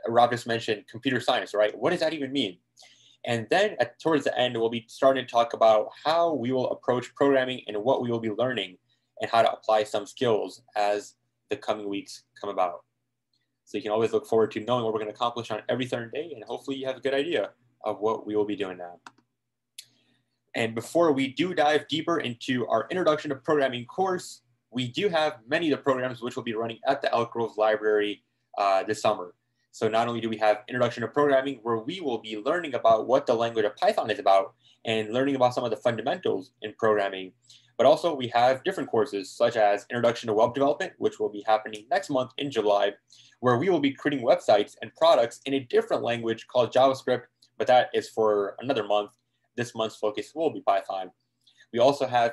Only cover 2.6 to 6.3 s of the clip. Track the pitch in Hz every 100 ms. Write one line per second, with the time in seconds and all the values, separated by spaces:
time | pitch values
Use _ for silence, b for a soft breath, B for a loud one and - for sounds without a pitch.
2.6 | _ _ b b b b - 117 110 175
3.6 | 208 175 120 - 160 156 131 123 123 117
4.6 | 113 117 - - 135 135 123 117 117 113
5.6 | 113 107 - - 147 165 170